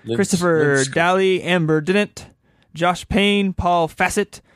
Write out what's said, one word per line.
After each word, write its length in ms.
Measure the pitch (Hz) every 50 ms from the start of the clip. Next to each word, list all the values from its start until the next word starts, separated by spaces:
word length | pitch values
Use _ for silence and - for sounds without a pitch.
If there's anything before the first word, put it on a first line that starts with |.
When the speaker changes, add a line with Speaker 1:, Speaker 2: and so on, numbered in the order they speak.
| -
Speaker 1:
Lins-, 100 | 110 117
Speaker 2:
Christopher 600 | 156 196 - 196 170 175 175 165 156 151 143 139
Speaker 1:
Lins- 120 | 135 135 135
Speaker 2:
Daly, 540 | 127 160 170 180 185 190 190 190 185 180
Amber 400 | - 165 180 180 160 156 156 156
Didn't, 460 | 151 180 185 208 208 - - - - - - _ _ _ _ _ _ _
Josh 340 | - 156 170 180 175 - - -
Payne, 440 | 208 196 202 208 202 202 196 190
Paul 360 | 180 - - 175 175 175 165 156
Fassett, 520 | - - 180 185 - 208 196 - - - - _ _